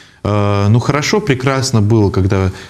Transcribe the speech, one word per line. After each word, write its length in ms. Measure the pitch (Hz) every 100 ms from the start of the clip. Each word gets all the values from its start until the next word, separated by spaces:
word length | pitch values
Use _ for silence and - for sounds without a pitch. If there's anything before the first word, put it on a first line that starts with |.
| - _
Э, 440 | 101 104 101 101 101
ну 100 | 120
хорошо, 420 | - 143 - 214
прекрасно 600 | - 127 135 135 127 113
было, 280 | 101 113 101
когда 420 | 95 95 98 92 - -